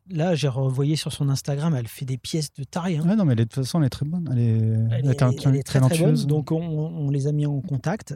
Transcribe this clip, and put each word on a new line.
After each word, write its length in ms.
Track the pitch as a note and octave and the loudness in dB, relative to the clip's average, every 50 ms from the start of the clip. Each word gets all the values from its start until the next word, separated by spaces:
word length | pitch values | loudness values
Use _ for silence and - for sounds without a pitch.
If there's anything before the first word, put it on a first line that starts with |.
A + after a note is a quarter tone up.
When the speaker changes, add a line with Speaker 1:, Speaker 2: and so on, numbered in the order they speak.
| _ F#3 | _ -4
Speaker 1:
là, 240 | F#3+ D3+ D#3 F#3 F3 | -2 0 2 2 2
j'ai 140 | C#3 C3+ | 2 0
revoyé 480 | C#3+ A2+ C3+ C3+ C3 C3 C3 C#3 D3 D#3 | 0 0 0 0 0 0 2 2 2 0
sur 180 | D3 - D3+ - | 0 -2 -6 -4
son 160 | - C#3+ C#3 | -2 0 0
Instagram, 460 | C#3 C3 - - C#3+ C#3+ D3+ E3+ D3+ | 0 0 -2 -4 -2 0 0 0 0
elle 120 | B2 A#2+ | 0 -2
fait 180 | A2 - - C#3 | -6 -8 -8 -6
des 120 | B2+ C3 | -6 -6
pièces 340 | B2 - - - D#3+ D3 - - | -6 -6 -4 -4 -4 -4 -6 -8
de 100 | - C3+ | -12 -12
taré, 340 | - - F3+ E3 F#3+ F3 | -8 -6 -4 -2 -2 -2
hein. 100 | D3 D#3+ | 0 2
Speaker 2:
Ouais, 80 | E3+ G#3+ | 2 2
non, 80 | A3+ F#3+ | 4 4
mais 80 | D3 A#2+ | 4 4
elle 80 | A2+ | 4
est, 40 | A#2 | 2
de 40 | A2+ | 0
toute 140 | - C3+ C3 | 0 -4 -4
façon, 140 | B2 - E3+ | 0 0 2
elle 60 | D3 | 2
est 40 | B2 | 0
très 160 | - - C#3 | 0 -2 -4
bonne. 200 | D3 E3+ F3+ E3+ D3 | -4 -4 -4 -2 -2
Elle 80 | C3 A#2+ | 0 2
est, 80 | A#2+ | 2
Speaker 1:
Elle 400 | A#2 A2 A2 A2 A2 A2 A2 A2+ A#2 | 2 2 2 2 2 2 2 2 0
Speaker 2:
elle 140 | A#2 A#2+ C3 | 0 0 2
Speaker 1:
est, 60 | C#3 | 0
Speaker 2:
est 40 | B2+ | 2
talent-, 180 | - C#3 B2 B2+ - - | 4 2 2 2 2 2
Speaker 1:
elle 100 | C#3 C3 | 2 2
est 60 | C#3 C3 | 2 0
très, 160 | - - C3+ | 0 2 4
très 100 | C3 B2+ | 4 4
bonne. 80 | E3+ D#3+ | 4 4
Speaker 2:
talentueuse. 260 | E3 D#3 D#3 D3 C#3+ | 4 4 2 2 2
Speaker 1:
Donc, 260 | C#3 D3+ D3+ C#3 - | 0 0 0 0 -2
on, 60 | D#3+ D#3+ | -2 -2
on 500 | E3+ E3+ D#3 D3+ D3+ E3 E3+ D#3+ C#3+ C#3 | -2 -2 -4 -4 -4 -4 -4 -4 -2 -2
les 160 | C#3+ C#3+ C3+ | -2 0 0
a 40 | D3 | 0
mis 140 | D3+ D3 D3 | 0 0 0
en 160 | D3 D3 C#3 | -2 -2 -4
contact. 540 | B2+ - C#3+ B2 - D#3 G3+ A3 - - D3 | -4 -4 -6 -4 -2 -4 -4 -4 -6 -12 -14